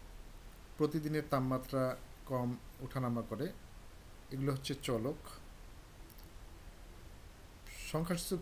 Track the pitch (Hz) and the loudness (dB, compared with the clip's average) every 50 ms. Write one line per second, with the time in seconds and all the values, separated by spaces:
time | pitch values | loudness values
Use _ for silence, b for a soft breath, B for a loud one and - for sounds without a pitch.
0 | - - - - - - - - - - - - - - - - 151 147 160 160 | -12 -12 -10 -10 -10 -12 -12 -12 -12 -12 -12 -12 -14 -6 2 4 6 6 6 4
1 | 151 151 156 151 147 - 143 135 131 131 131 127 131 - 139 131 131 127 123 - | 4 4 4 4 4 6 6 6 6 6 4 4 4 4 4 6 6 4 4 0
2 | - - - - - - 131 123 123 123 123 - - - - - 131 127 - 135 | -6 -10 -12 -8 -2 2 2 4 4 4 2 0 -4 -10 -8 -6 -6 -2 0 2
3 | 127 120 120 117 113 - 113 104 143 190 - - - - - - - - - - | 4 4 4 2 2 0 0 0 0 0 -2 -4 -10 -12 -12 -12 -12 -12 -12 -12
4 | - - - - - - 131 135 135 143 135 135 - - 139 139 - - 123 110 | -12 -12 -12 -12 -8 -4 -2 2 4 4 2 2 2 0 -2 0 2 4 4 4
5 | 110 139 165 - - - - - - - - - - - - - - - - - | 4 2 0 0 -4 -10 -10 -10 -10 -12 -12 -12 -12 -12 -12 -12 -12 -14 -12 -12
6 | - - - - - - - - - - - - - - - - - - - - | -12 -12 -12 -12 -12 -12 -12 -12 -12 -12 -12 -12 -12 -12 -12 -12 -12 -12 -12 -12
7 | - - - - - - - - - - - - - - - - - - - 156 | -12 -12 -12 -12 -14 -14 -14 -14 -14 -14 -14 -14 -12 -10 -10 -8 -4 0 2 2
8 | 165 165 175 170 - - 190 170 | 4 4 2 2 2 2 0 2